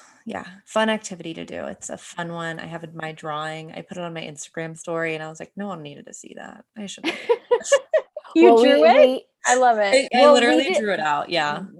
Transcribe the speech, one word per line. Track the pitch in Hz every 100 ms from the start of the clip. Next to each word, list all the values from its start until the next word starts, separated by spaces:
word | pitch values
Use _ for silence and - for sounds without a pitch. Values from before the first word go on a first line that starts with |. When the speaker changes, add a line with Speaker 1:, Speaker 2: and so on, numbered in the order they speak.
| _ _
Speaker 1:
yeah, | 226 196 180 190
fun | _ 220 220
activity | 214 - 175 165
to | 170
do. | 170 175 69
It's | - -
a | -
fun | - - 170
one. | 170 165 160
I | 165
have | 165 165
my | 165 160
drawing. | 156 160 151 156 160 160
I | 170
put | 165 180
it |
on | 175
my | 165
Instagram | 160 147 - 165 165 160
story | - 165 165
and | 156
I | 156
was | 160
like, | - 196
"No | 202
one | 170
needed | 143 143 -
to |
see | - - -
that. | - - _ 214
I | 196
shouldn't." | - 311 -
Speaker 2:
<laughs> | - 466 - 466 - 539 - 622 - - -
You | 320 330
Speaker 3:
Well, | 226
we, | 254
Speaker 2:
drew | 285
it? | 311 262
Speaker 3:
we | 254 262 - _ 247
Speaker 2:
I | 247
love | 247 220
it. | 202 262 262
Speaker 1:
I, | 247
I |
Speaker 3:
Well, | 294
we | 254
Speaker 1:
literally | 240 -
Speaker 3:
did, | 359 359
Speaker 1:
drew | 208
it | 170
out. | 156 143 -
Yeah. | 165 147 156 196 175